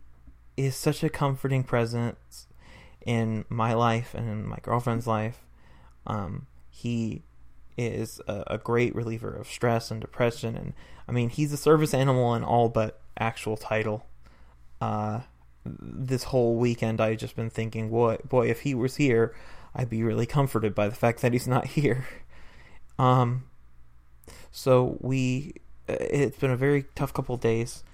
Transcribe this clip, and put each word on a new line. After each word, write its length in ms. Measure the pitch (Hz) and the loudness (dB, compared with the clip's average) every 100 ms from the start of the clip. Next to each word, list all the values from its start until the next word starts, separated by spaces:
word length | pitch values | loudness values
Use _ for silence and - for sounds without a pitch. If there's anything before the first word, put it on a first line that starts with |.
| - - - - - - | -12 -20 -20 -20 -12 -4
is 200 | 135 131 | -2 0
such 280 | - 147 | 0 0
a 60 | 160 | 0
comforting 540 | - 143 135 135 131 | 0 0 0 0 0
presence 840 | 127 123 117 117 117 - - - - - - - - - - | 2 2 2 0 -4 -6 -14 -20 -20 -20 -20 -20 -20 -10 -2
in 400 | 117 113 110 - | 0 2 -2 -4
my 240 | 117 113 | 0 2
life 400 | 113 120 113 120 | 4 2 2 -2
and 160 | - 113 | -6 -6
in 160 | 107 101 | -4 -6
my 120 | 107 | -8
girlfriend's 460 | - 117 123 113 117 | -2 0 0 -2 0
life. 380 | 110 107 123 - - - - - - - | 0 -2 -6 -16 -20 -20 -20 -20 -14 -6
Um, 400 | 107 92 98 - - - | -4 -4 -8 -12 -18 -20
he 540 | - 120 117 113 - - - - - - - | -10 -4 -2 -2 -4 -12 -20 -20 -20 -12 -6
is 440 | 120 107 110 - - | -4 -4 -6 -8 -8
a, 160 | 101 - | -8 -6
a 100 | 110 | -6
great 380 | - 117 120 - | 0 2 2 0
reliever 380 | 117 113 107 | -4 -6 -8
of 140 | - 110 | -10 -12
stress 440 | - 120 117 - | -2 0 0 -2
and 80 | 113 | -8
depression. 560 | - - 120 - 113 - | -8 0 0 0 -4 -6
And, 180 | - - - - - | -8 -10 -14 -16 -4
I 40 | |
mean, 180 | 120 120 | 0 0
he's 220 | - 147 | 0 0
a 40 | 147 | 2
service 360 | - 156 151 | 6 6 6
animal 400 | 135 135 127 120 117 | 4 4 4 4 2
in 80 | |
all 260 | - 117 117 | 2 4 4
but 320 | 117 110 - - - | 2 0 -4 -14 -4
actual 380 | 113 - - 110 | -4 -4 -4 -6
title. 480 | - 110 110 107 - - - - - - - - | -2 -2 0 -2 -6 -18 -20 -20 -20 -20 -20 -6
Uh, 420 | 113 107 107 107 127 - - - - | -4 -2 -2 -4 -8 -16 -20 -16 -12
this 580 | - - 69 127 127 - | -12 -10 -8 -2 -2 0
whole 300 | 131 117 117 | 2 4 4
weekend, 440 | 120 117 113 110 | 2 2 0 2
I've 180 | 110 110 | 0 0
just 180 | 117 - | -6 -6
been 140 | 113 | -6
thinking, 400 | - 113 113 110 | -4 -6 -4 -2
"Boy, 280 | 113 117 113 127 | 2 2 2 0
boy, 220 | 127 117 | 2 2
if 120 | 117 | 0
he 140 | 147 131 | -2 0
was 220 | 127 - | 0 2
here, 360 | 147 113 113 - - - - | 4 6 4 0 -14 -16 -10
I'd 160 | - 123 | -6 -4
be 140 | 113 | 0
really 220 | 113 110 117 | 0 0 2
comforted 500 | 147 139 117 110 95 | 2 2 2 0 2
by 140 | 104 | 0
the 60 | - | 2
fact 260 | 117 117 | 2 4
that 120 | 123 | 2
he's 140 | 123 127 | 2 2
not 200 | 127 131 | 0 2
<laughs> 100 | - | 2
here." 280 | 143 123 131 - - - - - - - - - | 2 2 -2 -10 -14 -16 -18 -18 -18 -16 -10 2
Um, 460 | 127 127 123 127 127 - - - - - - - - - - | 6 6 4 0 -6 -16 -20 -20 -20 -20 -20 -20 -20 -18 -16
so 460 | - - 127 127 - | -2 4 6 6 0
we, 560 | 127 135 127 127 - - - - - | -2 0 0 0 -4 -12 -18 -12 -6
uh, 80 | - | -4
it's 380 | - 143 135 - | 0 2 2 2
been 140 | 139 | 0
a 60 | 123 | 2
very 280 | 139 143 139 - | 4 2 0 -4
tough 180 | 139 | -4
couple 220 | - 131 120 | -2 -4 0
of 60 | |
days, 420 | 117 113 117 - - | 2 2 -2 -6 -14